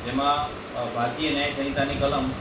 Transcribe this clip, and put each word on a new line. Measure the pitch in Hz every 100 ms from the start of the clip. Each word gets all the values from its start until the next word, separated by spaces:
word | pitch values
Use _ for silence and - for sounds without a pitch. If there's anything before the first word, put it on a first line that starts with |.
જેમાં, | 120 131 143 147 - - 135 123
અ, | 117
ભારતીય | 117 120 147 156
ન્યાય | 139 143
સંહિતાની | 139 139 143 139
કલમ | 135 139 143 131 127